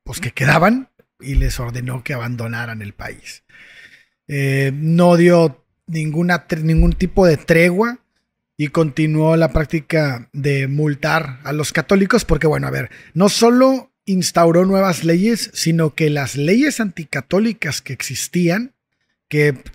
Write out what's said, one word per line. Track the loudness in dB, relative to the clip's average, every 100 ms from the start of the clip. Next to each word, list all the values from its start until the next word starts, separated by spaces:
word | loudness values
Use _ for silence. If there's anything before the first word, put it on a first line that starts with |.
pues, | -14 -10
que | -8
quedaban | -2 0 4 2 0 -4 _ _ _
y | -4 0
les | 0 -2
ordenó | -8 -8 -8 -10
que | -8
abandonaran | -10 -8 -8 -8 -8 -10 -12
el | -14
país. | -14 -16 -16 -20 -20 _ -20 -20 -20 -20 _ _ _ -10
Eh, | -4 -2 0 -2
no | -2 0 4 6 6
dio | 6 6 4 0 _ _ -10
ninguna | -6 -4 -2 0 -2 -4
tre-, | -4
ningún | 0 4 2
tipo | 2 -2 2 2
de | 2
tregua | 2 4 4 2 -2 -4 _ _ _ _ _ -6
y | -4
continuó | 0 -2 0 0 2 2 2
la | 2
práctica | 0 -2 -6 -2 -2 -2 -4 -10
de | -6 -4 -2 -2
multar | -2 -2 -2 -2 -2 -4 -12
a | -8
los | -6 -4
católicos | -4 2 2 4 2 2
porque, | 0 2
bueno, | 0 -2
a |
ver, | -6 -8 -14 -8
no | 0 0
solo | 4 4 6 4 2 -6 _ -4
instauró | -2 0 2 4 4 2
nuevas | 2 0 0 0
leyes, | 2 2 0 -4
sino | -6 -2 0 0 0
que | -2
las | -2 -4 -4
leyes | 0 2 2 -2
anticatólicas | -6 -8 -10 -8 -2 0 0 -2 -6 -8
que | -10
existían, | -12 -10 -10 -6 -2 0 -2 -6 _ _ _ _ _ -6
que, | 0 0 -2 -8